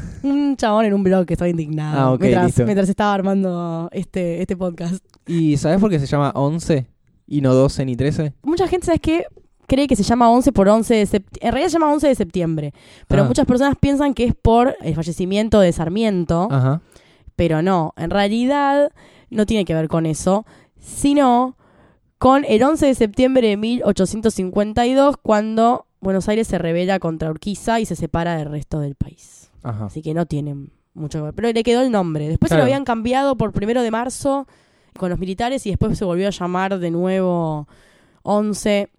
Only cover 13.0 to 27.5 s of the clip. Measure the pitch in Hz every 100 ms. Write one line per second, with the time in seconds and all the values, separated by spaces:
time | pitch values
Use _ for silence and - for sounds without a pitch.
13 | - 143 135 254 262 247 277 269 277 277
14 | 285 233 233 - 233 233 247 - 160 156
15 | 165 165 185 202 220 208 180 160 160 202
16 | 226 185 165 170 196 139 127 156 - _
17 | _ _ - - 170 156 180 185 156 -
18 | 165 196 202 226 247 285 277 285 294 -
19 | - _ - 220 208 220 170 160 160 165
20 | 160 156 185 196 - - _ _ - -
21 | 285 285 262 240 254 - _ _ _ _
22 | _ - 254 269 285 220 269 320 294 254
23 | 214 202 254 262 220 202 220 247 202 196
24 | 190 220 220 196 185 202 208 214 247 262
25 | 285 269 - 214 220 220 233 254 - _
26 | 190 190 196 214 220 180 165 170 185 190
27 | 165 160 160 156 208